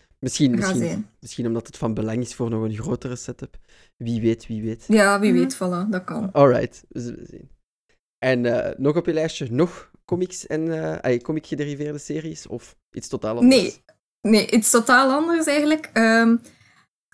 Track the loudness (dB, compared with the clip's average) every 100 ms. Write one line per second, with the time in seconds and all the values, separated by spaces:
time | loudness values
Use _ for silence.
0 | _ _ -8 0 2 2 0 0 -2 -4
1 | -8 _ -14 -6 -4 -4 -6 -6 -4 -2
2 | -4 -4 -6 -6 -4 -2 -4 -4 -6 -6
3 | -6 -10 -12 -14 -16 -18 -20 _ _ _
4 | -6 -2 0 -2 -4 -8 -6 -8 2 4
5 | 4 4 2 2 0 -2 -4 -4 -4 -4
6 | -6 -6 -2 4 6 4 -2 -10 _ -12
7 | -10 -12 -16 -20 -20 _ _ _ _ _
8 | _ _ 0 0 2 0 -2 0 0 0
9 | 0 -2 -2 -4 -4 0 0 -2 -20 _
10 | -6 -4 -4 -8 -6 -4 -2 -4 -6 -4
11 | -2 -2 -2 -6 -4 -6 -6 -6 -8 -10
12 | -8 -8 -8 -12 -12 -14 -14 _ _ -16
13 | -8 -6 -4 4 6 6 4 -4 _ _
14 | _ _ 2 2 4 2 4 2 4 4
15 | 4 2 0 0 0 0 2 0 -2 0
16 | 4 4 4 2 0 _ _ _ _ _
17 | _